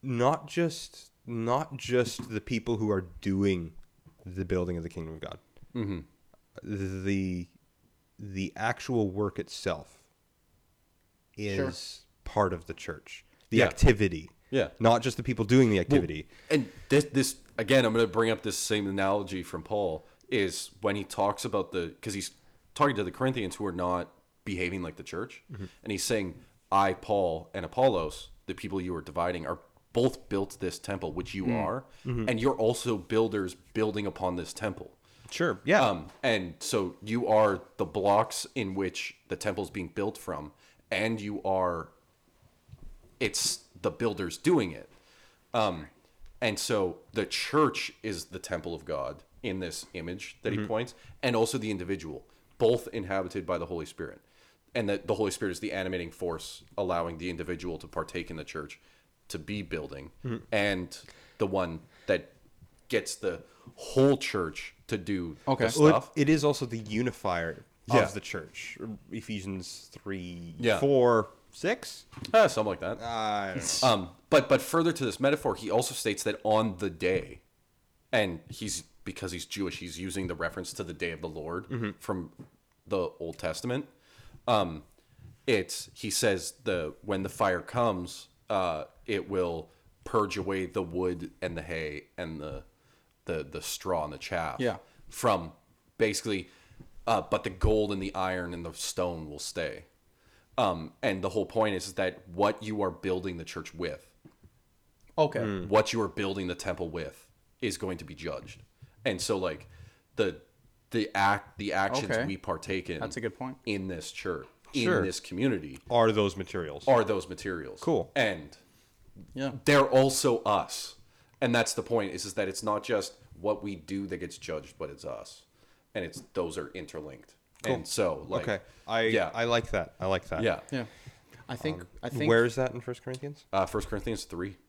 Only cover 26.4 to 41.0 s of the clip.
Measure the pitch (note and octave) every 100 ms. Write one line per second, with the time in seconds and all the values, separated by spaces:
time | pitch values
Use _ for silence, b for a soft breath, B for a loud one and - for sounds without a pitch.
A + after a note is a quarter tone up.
26.4 | B B _ G2 G2 F#2 - G#2 F2+ D#2+
27.4 | E2 G2 E2+ - C3 G2+ D#2 - - -
28.4 | - F#2 G#2 F#2+ F2+ E2+ D2+ D#2 F2 F2+
29.4 | D2 F2+ - _ _ - B2+ - - G2
30.4 | G2 - F#2 - - G2 E2+ D#2 F2+ G2
31.4 | B2 A#2 D2+ A#2+ - B - A#2+ A2 A#2
32.4 | B2 - A2+ A#2+ - A2 E2+ A2 A2+ G#2
33.4 | F#2 - - - A2 G2+ G2+ F2+ F#2+ F2
34.4 | E2 - G#2+ F2+ - _ b b b -
35.4 | E3+ F#2+ B2 G3+ B2+ F#2 D#2 - - A2
36.4 | F#2 D#2+ - A2+ F#2 - G#2 A#2 A#2+ G#2+
37.4 | G#2+ F#2+ - - F#2 G#2 G2 G2+ A2 -
38.4 | - - G2+ F#2+ F#2+ - - - _ -
39.4 | G#2+ F#2+ F#2 G#2 E2+ - G2+ - - D#2
40.4 | D2+ _ b b _ G2